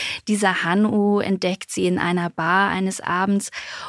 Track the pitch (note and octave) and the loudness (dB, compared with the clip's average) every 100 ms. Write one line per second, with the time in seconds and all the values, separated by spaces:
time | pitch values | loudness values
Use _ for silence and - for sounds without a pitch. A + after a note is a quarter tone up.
0 | - - - G#3 G3+ F3+ F3 F#3 G#3+ G#3 | -6 -8 -2 0 2 0 2 2 4 2
1 | G3+ G#3 - F#3+ F#3 F#3+ - - F#3 F3+ | 2 2 0 0 0 -4 -6 -2 0 2
2 | E3+ F3+ F3 - E3 F#3 G3 F3+ F#3+ F#3 | 2 0 -2 -2 0 2 2 0 -2 -4
3 | - F3 G3 G3+ - - - - | -4 0 2 0 -2 -10 -12 -12